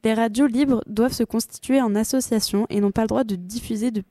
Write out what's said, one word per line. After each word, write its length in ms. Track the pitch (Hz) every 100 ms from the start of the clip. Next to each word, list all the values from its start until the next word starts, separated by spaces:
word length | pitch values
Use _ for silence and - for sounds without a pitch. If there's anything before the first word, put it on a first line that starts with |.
| 220
Les 80 |
radios 340 | 220 226 214 277
libres 340 | 233 285 240 -
doivent 260 | 214 247
se 120 | 247 233
constituer 560 | 226 - - - 262
en 120 | 233
association 720 | 208 220 262 - 220 - 202 226
et 100 | 208
n'ont 100 | 202
pas 120 | 196
le 80 | 220
droit 160 | 220 233
de 100 | 185
diffuser 560 | 180 226 - 220 240
de 100 | 214 190